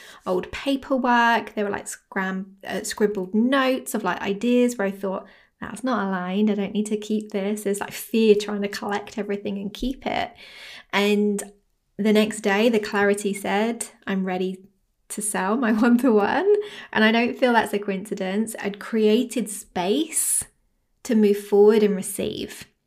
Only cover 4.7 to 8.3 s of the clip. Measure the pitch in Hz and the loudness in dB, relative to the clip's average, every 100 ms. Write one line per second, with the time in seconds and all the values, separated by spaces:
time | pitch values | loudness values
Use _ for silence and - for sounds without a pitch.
4.7 | 240 196 196 196 196 - - _ - - | 0 -4 -2 -6 -6 -10 -20 _ -16 -14
5.7 | - 262 220 196 185 180 190 214 208 196 | -8 -4 -2 -2 -4 -2 0 2 2 -2
6.7 | 202 214 214 - 214 214 202 196 208 202 | -2 -2 -4 -4 -6 -4 -4 -4 -4 -4
7.7 | 202 - - - 226 220 | -4 -6 -10 -4 2 6